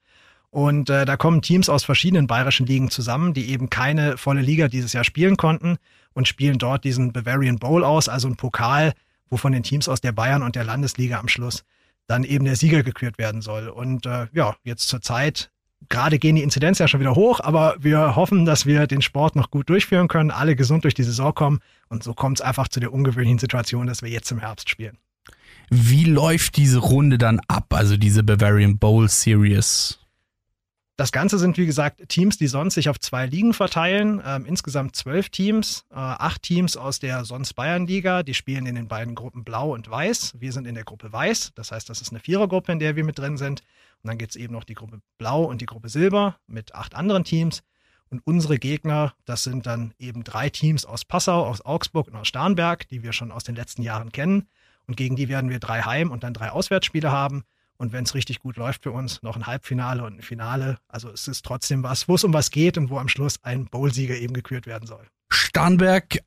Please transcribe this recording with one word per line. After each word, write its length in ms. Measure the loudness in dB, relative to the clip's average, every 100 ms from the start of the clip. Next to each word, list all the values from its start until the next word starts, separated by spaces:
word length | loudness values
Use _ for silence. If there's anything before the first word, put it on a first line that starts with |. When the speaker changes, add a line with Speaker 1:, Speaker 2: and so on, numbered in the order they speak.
| _ _ _ _ _
Speaker 1:
Und, 400 | 0 2 2 2
äh, 120 | 0 2
da 120 | 2
kommen 240 | 4 4
Teams 260 | 4 4 4
aus 160 | 2
verschiedenen 440 | 2 2 4 4 4
bayerischen 400 | 2 2 0 2
Ligen 240 | 2 0
zusammen, 420 | -2 -4 0 0
die 160 | -2 -4
eben 220 | -4 -4
keine 460 | -2 0 2 0 0
volle 240 | 0 0
Liga 260 | 2 4 2
dieses 260 | 0 -4
Jahr 100 | -2
spielen 320 | -2 2 4 4
konnten 420 | 4 2 0 -2 _ _ _
und 140 | -2 -2
spielen 320 | 2 2 2
dort 240 | 0 0
diesen 280 | 0 0 0
Bavarian 460 | -2 -2 0 2 0
Bowl 260 | 2 2
aus, 240 | 4 2 2
also 200 | -2 -4
ein 80 | -4
Pokal, 580 | -4 -2 0 2 2 0 _ _ -6
wo 60 | -2
von 160 | 0
den 100 | 0
Teams 280 | 0 -2 -2
aus 100 | -2
der 140 | -2
Bayern 280 | 0 0 0
und 140 | 0 -4
der 80 |
Landesliga 560 | -4 -4 -4 -2 -2 -2
am 80 | -4
Schluss 380 | -4 -4 -8 _ _ _ _ -4
dann 160 | -2
eben 220 | 0 0 2
der 100 | 2
Sieger 260 | 4 4
gekürt 360 | 2 -2 -6 -4
werden 240 | -4 -4
soll. 260 | -6 -8 -8
Und, 380 | -8 -4 -4 -4
äh, 220 | -6 -4
ja, 240 | 0 0 -2
jetzt 240 | -8 -6 -4
zur 140 | -4
Zeit, 500 | -2 0 0 -2 -10 _ _ _ -4
gerade 280 | 0 2 4
gehen 200 | 4 4
die 60 |
Inzidenzen 400 | 4 2 2 4
ja 40 | 4
schon 140 | 4
wieder 120 | 4
hoch, 280 | 6 6 4
aber 340 | 2 4 4 2
wir 380 | 2 4 4 4
hoffen, 300 | 4 4 4
dass 200 | 4 4
wir 220 | 4 4
den 140 | 2
Sport 340 | 0 2 2 2
noch 160 | 0
gut 160 | 0 2
durchführen 400 | 2 4 2 4
können, 240 | 4 2
alle 240 | 2 2 2
gesund 300 | 4 4 2
durch 80 |
die 100 | 2
Saison 320 | 0 0 -2 0
kommen. 240 | 2 0 _ _ -10
Und 140 | -10
so 100 | -8
kommt's 260 | -4 -2 -2
einfach 300 | -2 -2 -2
zu 100 | -2
der 140 | -4
ungewöhnlichen 460 | 0 0 2 2 2
Situation, 480 | 2 -2 -2 -4 -4
dass 140 | -6
wir 60 | -8
jetzt 240 | -8 -6
im 80 | -6
Herbst 300 | -8 -12 -10
spielen. 280 | -8 -10 -16 _ _ -20 -20 _ -16 0
Speaker 2:
Wie 360 | 4 6 6 6
läuft 500 | 6 4 2 2 4
diese 240 | 6 4
Runde 380 | 4 4 6 6
dann 240 | 4 2 0
ab, 240 | -4 0
also 240 | 2 4 4
diese 260 | 4 6
Bavarian 540 | 4 4 6 6 6 6
Bowl 300 | 6 6 6
Series? 880 | 4 4 6 6 4 4 2 0 -6 _ _ _ _ _ _ _ _ _ -4
Speaker 1:
Das 120 | -2
Ganze 260 | 0 0 2
sind, 220 | 2 2
wie 80 | 0
gesagt, 420 | 2 -2 -4 -6
Teams, 300 | 2 2 2
die 80 | 0
sonst 260 | 0 -2
sich 160 | 0 0
auf 100 | -2
zwei 280 | -6 -4 -4
Ligen 260 | 0 2
verteilen. 680 | 2 0 0 0 2 0 -2 -4
Ähm, 220 | -6 -4
insgesamt 480 | -6 -4 -4 -4 -8
zwölf 340 | -4 -4 -4
Teams, 560 | -2 0 0 0 -6 _
äh, 40 | -10
acht 460 | -8 -4 -4 -4
Teams 340 | -2 0 0 -2
aus 220 | -6 -6
der 260 | -6 -6
sonst 300 | -8 -8 -10
Bayernliga, 720 | -6 -4 -2 -2 -2 0 -2
die 100 | -2
spielen 320 | -6 -4 -6 -6
in 80 |
den 140 | -8 -8
beiden 260 | -8 -8
Gruppen 300 | -10 -12 -14
Blau 320 | -8 -6 -4 -6
und 120 | -8
Weiß. 460 | -4 -2 -4 -6 -10
Wir 120 | -10
sind 140 | -8 -8
in 80 |
der 120 | -12 -14
Gruppe 280 | -18 -12
Weiß, 380 | -4 -2 -2 -6
das 180 | -12 -14
heißt, 160 | -12 -12
das 140 | -14
ist 80 | -12
eine 100 | -12
Vierergruppe, 520 | -4 0 0 0 -2
in 80 | -2
der 160 | -2 0
wir 80 |
mit 160 | -2 -4
drin 180 | -6 -6
sind. 240 | -6 -6 _ _ _ _
Und 60 | -10
dann 100 | -10
gibt's 180 | -10 -12
eben 200 | -12 -14
noch 80 |
die 100 | -14
Gruppe 240 | -18 -18 -20 _ -10
Blau 240 | -4 0
und 180 | -2 -4
die 60 | -10
Gruppe 220 | -14 -8
Silber 480 | 0 2 2 0 -4 _
mit 260 | -14 -14
acht 220 | -14 -14 -6
anderen 280 | 0 0
Teams. 380 | 0 0 0 -4 _ _ _ _ -14
Und 120 | -10 0
unsere 320 | 0 2 -2
Gegner, 560 | -2 -4 -2 -2 -2 -6 -10
das 180 | -8
sind 240 | -6 -6 -6
dann 260 | -6 -8 -12
eben 240 | -14 -14
drei 260 | -10 -6 -6
Teams 340 | 0 0 0
aus 220 | -2 -12 -6
Passau, 400 | -2 0 0 0
aus 180 | -6
Augsburg 440 | -6 -6 -4 -4 -6
und 80 | -6
aus 120 | -6
Starnberg, 600 | -2 -2 0 0 -2 -8
die 160 | -12
wir 100 | -8
schon 180 | -8 -8
aus 120 | -12
den 100 | -10
letzten 300 | -10 -10 -8
Jahren 280 | -6 -6 -8
kennen. 360 | -4 0 0 -2 _ _ _ -12
Und 100 | -6
gegen 180 | -4 -2
die 140 | -2
werden 220 | -2 -4
wir 80 | -6
drei 240 | -6 -4
Heim- 260 | -2 -2 -4
und 140 | -4
dann 100 | -10
drei 160 | -8 -8
Auswärtsspiele 640 | -6 -2 -2 -2 -2 -2
haben. 320 | -2 -2 -6 -12 _ _ -10
Und 140 | -8
wenn's 220 | -6 -6 -6
richtig 240 | -6 -8
gut 180 | -10 -8
läuft 240 | -8 -8
für 100 | -8
uns, 300 | -8 -10 -10
noch 140 | -10 -10
ein 100 | -8
Halbfinale 580 | -10 -6 -4 -4 -6
und 140 | -8 -14
ein 40 |
Finale. 560 | -14 -10 -6 -4 -4 -6 _
Also 240 | -16 -14
es 160 | -14 -10
ist 180 | -10 -10
trotzdem 380 | -8 -4 -2
was, 240 | -2 -4 0
wo 80 | 2
es 80 |
um 100 | 4
was 160 | 2 0
geht 260 | 2 0 2
und 140 | -4
wo 80 | -4
am 100 | -4
Schluss 360 | -2 -2 -4
ein 220 | -6 -8 -6
Bowl-Sieger 500 | -2 -2 -2 -4 -4
eben 180 | -6
gekürt 320 | -8 -8 -10 -10
werden 220 | -14 -14
soll. 180 | -20 -20 _ -4
Speaker 2:
Starnberg, 880 | -2 0 2 4 6 6 4 0 -8